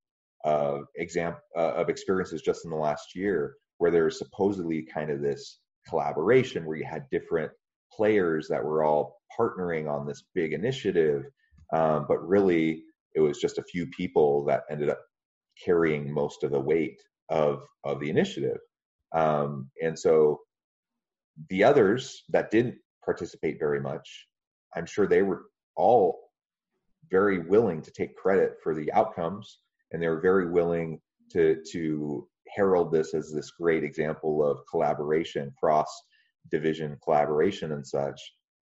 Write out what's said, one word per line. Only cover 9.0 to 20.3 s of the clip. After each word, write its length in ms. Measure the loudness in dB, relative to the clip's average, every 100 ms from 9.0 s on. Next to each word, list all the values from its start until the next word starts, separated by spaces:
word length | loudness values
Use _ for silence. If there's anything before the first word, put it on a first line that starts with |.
| 0 -8 _ -2
partnering 540 | -2 -2 -4 -4 -4
on 160 | -6 -6
this 160 | -12 _
big 200 | -4 -2
initiative, 720 | -2 -4 -2 -2 2 2 0 -6 _ _ _ -4
um, 320 | 0 2 0 0
but 180 | -2 2
really 580 | 2 4 4 2 -2 -10 _ _
it 80 | 0
was 160 | 2 2
just 200 | -4 -4
a 60 |
few 240 | -8 -8 -8
people 560 | -6 -2 2 4 2
that 200 | 0 -2 -2
ended 200 | -4 -2
up 100 | -4 -10 _ _ _ _ _
carrying 480 | 0 2 4 0 -2
most 320 | -2 -2 -4
of 80 | -2
the 80 | -2
weight 420 | 2 0 0 -6 _ _ -4
of, 320 | 0 0 0 -10 _ -6
of 160 | -4
the 80 | -2
initiative. 480 | 0 0 -2 -6 -6 -12 _ _ _ _
Um, 560 | 0 2 2 -2 -6 -12 -6
and 160 | -6 0
so 440 | 2 4 4